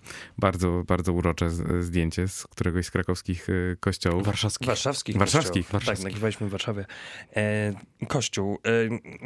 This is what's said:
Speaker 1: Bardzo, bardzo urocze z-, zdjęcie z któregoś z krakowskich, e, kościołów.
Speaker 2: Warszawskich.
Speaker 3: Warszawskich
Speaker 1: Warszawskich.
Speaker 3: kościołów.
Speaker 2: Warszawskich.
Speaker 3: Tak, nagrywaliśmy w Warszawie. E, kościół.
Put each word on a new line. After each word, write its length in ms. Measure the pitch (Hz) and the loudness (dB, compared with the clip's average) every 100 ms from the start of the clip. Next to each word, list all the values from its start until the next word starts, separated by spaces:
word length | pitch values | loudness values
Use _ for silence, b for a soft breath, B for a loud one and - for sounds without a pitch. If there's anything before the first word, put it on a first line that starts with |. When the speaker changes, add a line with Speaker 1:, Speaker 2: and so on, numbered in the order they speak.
| B B B - | B B B 0
Speaker 1:
Bardzo, 460 | 101 92 90 87 87 | 2 4 2 2 2
bardzo 260 | 90 87 | 2 2
urocze 360 | 87 85 82 85 | 2 2 2 0
z-, 340 | 85 85 85 87 | 0 0 0 2
zdjęcie 420 | 87 82 85 92 | 2 2 2 -2
z 200 | - - | -4 -12
któregoś 380 | - 90 85 87 | -2 0 0 0
z 60 | |
krakowskich, 560 | 92 90 90 - 87 - | -2 0 -2 -2 -4 0
e, 260 | 95 90 87 | 0 0 0
kościołów. 460 | - 92 90 87 101 | -2 0 0 2 0
Speaker 2:
Warszawskich. 420 | 101 107 - 127 | 0 -2 -2 -2
Speaker 3:
Warszawskich 500 | 110 135 139 - - | 0 0 -2 -2 2
Speaker 1:
Warszawskich. 340 | 98 151 120 | 6 4 4
Speaker 3:
kościołów. 200 | 92 87 | 0 0
Speaker 2:
Warszawskich. 300 | 104 104 98 | 0 0 -2
Speaker 3:
Tak, 80 | 92 | -4
nagrywaliśmy 360 | 95 110 104 104 | -2 -2 -2 -4
w 40 | |
Warszawie. 340 | 98 - 101 98 B B B B - | -4 -4 -4 -6 B B B B -2
E, 380 | 107 107 104 98 - _ - | 0 2 0 -4 -12 _ -4
kościół. 520 | 143 110 - 98 104 113 117 113 113 - - | -2 -2 -2 -2 -2 2 2 2 -2 -8 -8